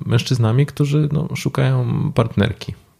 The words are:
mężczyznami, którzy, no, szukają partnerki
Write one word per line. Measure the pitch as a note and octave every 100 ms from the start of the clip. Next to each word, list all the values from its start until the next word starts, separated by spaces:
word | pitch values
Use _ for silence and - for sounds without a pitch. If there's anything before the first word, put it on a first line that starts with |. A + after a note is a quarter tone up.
| -
mężczyznami, | A#2 - B2 A2+ B2 D3
którzy, | - C#3+ D3 D3
no, | D3 - C3
szukają | C#3+ - C3 C3 A#2 - -
partnerki | - A2+ - G#2+ - - - _